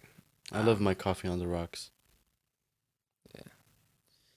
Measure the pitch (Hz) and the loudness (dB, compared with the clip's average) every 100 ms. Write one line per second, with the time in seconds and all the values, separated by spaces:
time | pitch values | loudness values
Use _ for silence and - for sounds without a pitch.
0 | - - - _ - 104 110 104 101 92 | -8 -20 -20 _ -8 2 4 6 4 2
1 | 98 92 92 90 87 87 85 - - _ | 0 -2 -2 -4 -2 -4 -4 -10 -16 _
2 | _ _ _ _ _ _ _ _ _ _ | _ _ _ _ _ _ _ _ _ _
3 | _ _ - - - - _ _ _ _ | _ _ -20 -20 -20 -20 _ _ _ _
4 | _ _ _ | _ _ _